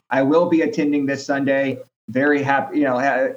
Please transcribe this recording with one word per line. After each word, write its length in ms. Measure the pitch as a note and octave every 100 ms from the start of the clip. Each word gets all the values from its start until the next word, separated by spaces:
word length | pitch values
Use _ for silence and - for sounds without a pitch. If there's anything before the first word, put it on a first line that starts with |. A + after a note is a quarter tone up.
| -
I 140 | C3
will 260 | C#3 E3 F3
be 140 | E3
attending 420 | D3+ D#3+ D3 D3 C3+
this 200 | C3+ -
Sunday. 540 | C#3 C#3 C3+ C3+ C3 - _ -
Very 340 | B2 D3 C#3+
happy, 360 | C#3 C#3 - D3+
you 40 |
know, 160 | C#3 B2
ha-, 340 | C#3 B2+ C3